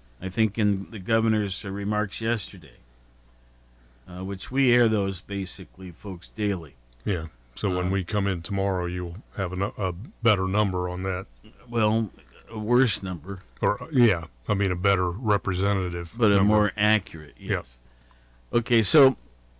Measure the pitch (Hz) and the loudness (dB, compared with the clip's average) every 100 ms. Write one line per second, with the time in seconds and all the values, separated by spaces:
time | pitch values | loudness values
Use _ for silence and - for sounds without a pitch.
0 | - - 95 117 110 117 104 98 95 107 | -20 -8 -6 0 0 2 0 0 -4 -10
1 | 95 113 113 110 101 - 101 98 101 107 | 0 2 2 2 0 -6 -8 -6 -2 -2
2 | 104 - 113 117 - 95 76 58 _ _ | -2 -4 -4 -4 -6 -14 -18 -20 _ _
3 | _ _ _ _ _ _ _ _ _ _ | _ _ _ _ _ _ _ _ _ _
4 | - 90 95 98 - 131 131 120 117 107 | -14 -8 -6 -6 -4 0 4 4 4 2
5 | 98 92 - 98 95 - 87 - 92 82 | 0 -4 -6 -6 -6 -8 -16 -12 -14 -12
6 | 104 90 - - 104 92 76 - _ - | -10 -10 -12 -4 -2 -2 -4 -18 _ -10
7 | - 87 80 _ _ - 101 90 92 95 | -4 -4 -4 _ _ -6 -2 0 0 -2
8 | 90 104 98 90 82 98 98 92 87 90 | -2 -2 0 -2 -4 -2 0 -2 -4 -4
9 | 87 85 - - 92 90 101 - 95 85 | -6 -10 -12 -6 -4 -2 -4 -2 -4 -4
10 | 113 - 113 98 92 101 104 90 90 90 | -10 -2 2 2 2 0 0 0 -2 -4
11 | 95 90 - - 107 - - 117 107 113 | -4 -4 -8 -18 -20 -20 -6 0 2 2
12 | 107 - - - - 110 107 120 127 - | 0 -6 -20 -20 -12 -6 2 4 4 0
13 | 95 87 82 95 - - 101 101 - 139 | -6 -6 -8 -10 -10 -4 -2 -2 -2 4
14 | 117 85 82 _ - 98 98 87 98 95 | 4 2 -4 _ -4 0 0 0 2 2
15 | 90 90 120 104 - 92 98 98 90 87 | 2 0 0 0 0 0 0 0 -2 -4
16 | 85 117 110 101 101 107 104 - 107 107 | -8 0 2 4 6 4 2 2 2 2
17 | - 80 76 - 98 92 - - - - | -2 -14 -14 -12 -6 -6 -6 -20 -20 -20
18 | _ _ _ - - 120 117 117 107 156 | _ _ _ -20 -2 -2 2 2 4 8
19 | 135 127 - - _ | 6 4 -12 -20 _